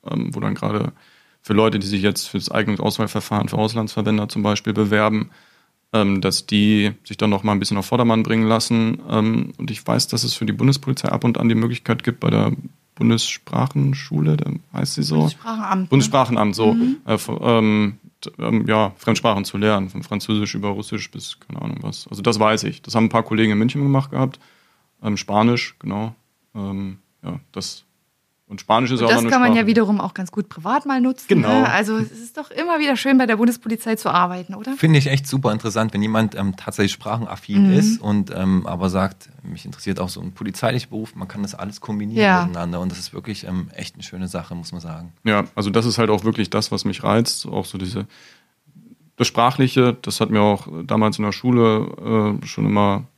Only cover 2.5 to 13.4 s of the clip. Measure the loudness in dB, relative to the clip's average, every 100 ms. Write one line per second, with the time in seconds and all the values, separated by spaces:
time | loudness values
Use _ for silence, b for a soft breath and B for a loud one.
2.5 | -2 -2 0 -2 -2 -4 -4 -2 -2 -2
3.5 | -2 -2 -2 -4 -2 0 0 -2 -2 0
4.5 | 0 -2 0 2 2 2 0 -4 b b
5.5 | b b _ _ 0 2 2 0 -2 0
6.5 | 2 4 4 2 -2 -14 -2 0 2 0
7.5 | 0 0 -4 0 2 4 2 2 2 2
8.5 | 2 2 2 2 -2 -2 0 2 0 -2
9.5 | -8 -8 -8 -2 0 0 -2 -4 -2 -2
10.5 | 2 2 2 -2 -2 -2 0 0 2 2
11.5 | 2 0 -2 -2 -2 -2 0 2 4 2
12.5 | 0 -8 _ _ 0 2 2 0 -8